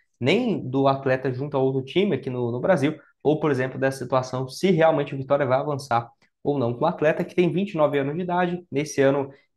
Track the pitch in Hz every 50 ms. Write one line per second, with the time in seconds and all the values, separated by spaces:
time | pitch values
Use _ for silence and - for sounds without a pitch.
0 | _ _ _ - 120 131 175 226 254 240 180 - - 127 127 135 135 135 135 135
1 | 135 131 127 131 - 139 123 123 139 147 - 135 131 135 131 135 127 - - 175
2 | 196 202 160 127 - 135 123 123 123 117 117 123 131 175 185 131 131 151 156 -
3 | - _ _ _ - 135 147 151 - 156 139 123 127 131 131 127 131 135 135 -
4 | 127 123 - 131 127 - - 127 127 131 - - - 185 185 160 160 160 156 147
5 | 143 143 143 135 135 - 143 143 147 123 127 135 143 147 147 135 - - 117 117
6 | 117 - _ _ _ _ _ _ - 139 147 139 120 117 120 120 151 165 175 -
7 | 151 151 165 - 175 175 - - 180 170 147 170 202 196 - 160 151 143 139 143
8 | 135 139 147 170 185 175 175 180 180 170 175 175 - _ - 139 147 147 - -
9 | 135 135 139 143 139 139 - - _ _ _